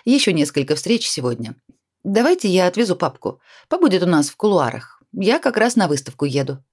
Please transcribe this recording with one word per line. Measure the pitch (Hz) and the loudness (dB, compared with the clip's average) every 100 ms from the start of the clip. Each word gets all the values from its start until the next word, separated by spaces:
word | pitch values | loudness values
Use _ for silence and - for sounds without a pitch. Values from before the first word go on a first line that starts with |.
| - | 0
Ещё | 277 - | 2 2
несколько | 170 147 - 139 | 0 0 -2 -2
встреч | 151 - 233 - | -2 0 -2 -2
сегодня. | - 123 120 117 131 _ _ _ _ | -4 -4 -4 -8 -14 _ _ _ _
Давайте | - 202 262 359 196 | -2 2 2 2 2
я | 185 180 | 2 2
отвезу | 190 226 175 | 0 -2 -2
папку. | 147 - - - _ - - | -4 -6 -10 -10 _ -20 -8
Побудет | 359 320 185 | 0 2 2
у | 180 | 2
нас | 160 147 | 2 0
в | - | -2
кулуарах. | 214 185 123 113 - _ _ | 2 2 0 -4 -12 _ _
Я | - 196 294 | -4 0 0
как | 269 175 | 0 0
раз | 233 240 | 0 2
на | 180 | 0
выставку | 143 - - | 0 -6 -6
еду». | 143 135 135 135 _ | -4 -2 -4 -8 _